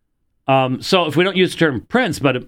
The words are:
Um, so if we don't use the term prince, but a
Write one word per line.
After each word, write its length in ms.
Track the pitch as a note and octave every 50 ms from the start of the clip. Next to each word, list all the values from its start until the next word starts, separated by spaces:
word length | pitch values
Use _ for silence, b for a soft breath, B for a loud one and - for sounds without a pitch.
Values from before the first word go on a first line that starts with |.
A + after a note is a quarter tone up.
| _ _ _ _ _ _ _ _ _ -
Um, 320 | C3+ C3+ C3 C3 C3 -
so 260 | - - F#3+ F#3 E3+
if 80 | D#3 C3+
we 80 | D#3
don't 140 | F3+ G3 F3+
use 160 | F3+ F#3 E3
the 60 | - -
term 240 | E3 D#3 C3 G#2+
prince, 360 | - - - A#3+ B3+ F#3+ - G#2
but 160 | B2 C#3+ B2+
a 60 | B2 B2